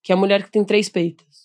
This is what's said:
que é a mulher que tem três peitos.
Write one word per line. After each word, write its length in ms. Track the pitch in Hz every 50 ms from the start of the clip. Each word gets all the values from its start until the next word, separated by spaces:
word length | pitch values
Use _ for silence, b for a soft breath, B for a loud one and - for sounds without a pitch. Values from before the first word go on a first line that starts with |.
que 100 | _ -
é 40 | 185
a 20 |
mulher 240 | 185 196 196 202 202 196
que 60 | -
tem 120 | - 214 202
três 240 | 196 202 208 208 -
peitos. 360 | - 185 170 170 165 _ _ _ _ _